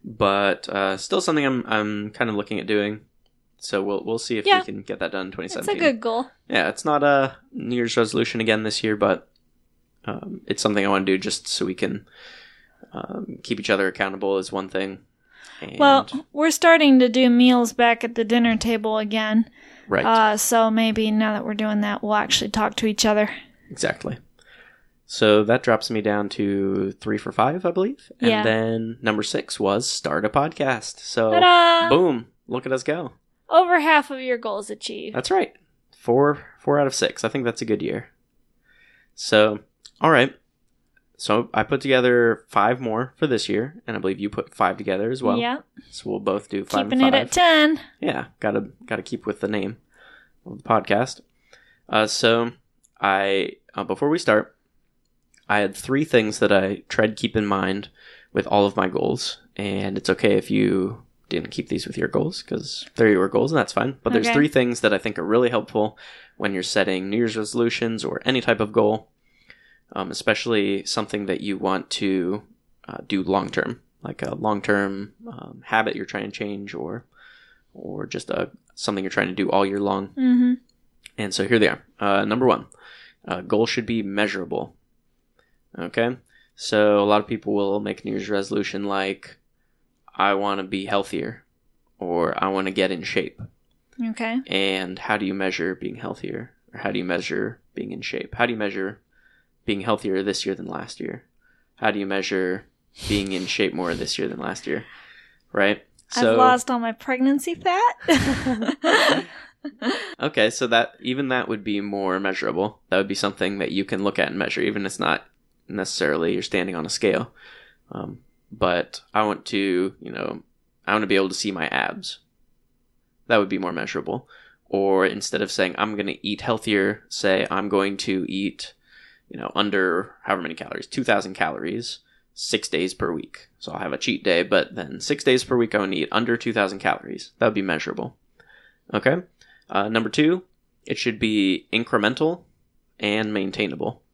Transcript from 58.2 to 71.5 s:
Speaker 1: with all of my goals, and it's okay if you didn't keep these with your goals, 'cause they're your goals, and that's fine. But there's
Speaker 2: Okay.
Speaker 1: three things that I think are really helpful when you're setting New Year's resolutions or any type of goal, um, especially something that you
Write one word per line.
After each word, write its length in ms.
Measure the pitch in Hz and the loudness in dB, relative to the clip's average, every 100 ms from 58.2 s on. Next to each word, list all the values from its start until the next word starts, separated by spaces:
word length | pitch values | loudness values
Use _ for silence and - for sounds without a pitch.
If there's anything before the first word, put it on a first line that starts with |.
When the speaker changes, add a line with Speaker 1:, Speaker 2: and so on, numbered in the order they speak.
| _ | _
Speaker 1:
with 120 | - - | -4 2
all 180 | 104 101 | 4 4
of 100 | 101 | 2
my 120 | 95 | 0
goals, 520 | - - 127 - - _ - | 0 0 -2 -4 -10 _ -8
and 400 | 101 98 98 98 | -4 -4 -4 -4
it's 140 | - | -2
okay 240 | 92 107 | 2 4
if 160 | 101 - | 2 2
you 520 | 104 104 95 95 117 - _ _ | 2 2 2 -2 -6 -16 _ _
didn't 200 | 85 - | -6 -4
keep 180 | - - | -8 -6
these 160 | - - | -6 -6
with 100 | - | -4
your 120 | - | -2
goals, 340 | - 165 - | 0 -2 -6
'cause 420 | - - - - - - | -8 -8 -8 -12 -10 2
they're 120 | 113 | 4
your 200 | 95 98 | 6 4
goals, 240 | 113 135 | 2 2
and 60 | 156 | 0
that's 140 | - | 0
fine. 240 | - 127 135 | -2 -2 -2
But 100 | 117 | 0
there's 140 | 113 113 | 0 2
Speaker 2:
Okay. 80 | |
Speaker 1:
three 140 | 143 147 | 2 4
things 320 | 135 123 117 | 2 0 0
that 120 | 110 | 0
I 60 | 98 | 2
think 200 | 113 98 | -2 -4
are 60 | |
really 240 | 87 113 120 | 2 2 4
helpful 480 | 117 104 110 107 - - - - _ | 0 -2 -2 -2 -4 -20 -20 -20 _
when 160 | 101 | -4
you're 100 | 95 | -4
setting 460 | 90 104 95 92 95 | -2 0 0 0 -2
New 80 | 107 | 0
Year's 200 | 117 110 | 0 -2
resolutions 640 | 107 120 117 - 117 113 | -4 0 0 0 -4 -4
or 160 | 69 - | -6 -4
any 160 | - 131 | -2 0
type 200 | 117 107 | 2 0
of 120 | 107 | 2
goal, 360 | 110 107 110 - _ _ _ _ - _ _ _ | 2 2 0 -6 _ _ _ _ -20 _ _ _
um, 180 | - 92 | -8 -8
especially 720 | - - 107 120 110 101 98 | -4 -2 -2 0 0 0 -2
something 420 | - - 104 104 98 | -4 -6 -4 -6 -4
that 140 | 92 | -4
you 160 | 101 | -4